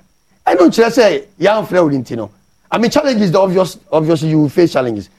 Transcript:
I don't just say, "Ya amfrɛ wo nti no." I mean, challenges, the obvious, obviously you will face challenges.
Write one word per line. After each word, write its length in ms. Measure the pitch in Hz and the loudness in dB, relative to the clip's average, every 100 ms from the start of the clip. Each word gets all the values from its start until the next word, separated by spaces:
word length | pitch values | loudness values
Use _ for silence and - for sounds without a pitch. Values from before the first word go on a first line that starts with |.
| _ _ _ _ - | _ _ _ _ -2
I 100 | - | 2
don't 180 | 330 | 2
just 220 | 226 226 - | 4 2 2
say, 320 | 214 143 - - | 2 0 -6 -4
"Ya 240 | 180 214 | -2 0
amfrɛ 220 | 180 180 | -2 0
wo 60 | 160 | 0
nti 260 | 139 120 117 | -2 -6 -10
no." 160 | 104 _ _ _ _ | -10 _ _ _ _
I 60 | 180 | -4
mean, 120 | 233 | 0
challenges, 400 | 294 294 226 202 | 0 0 0 0
the 80 | 190 | 2
obvious, 380 | 190 180 185 - _ | 0 0 -4 -6 _
obviously 380 | 151 156 165 156 | -2 0 -2 0
you 100 | 156 | 0
will 100 | 147 | 0
face 240 | 180 170 | 2 0
challenges. 360 | 143 127 104 98 | 0 -4 -6 -12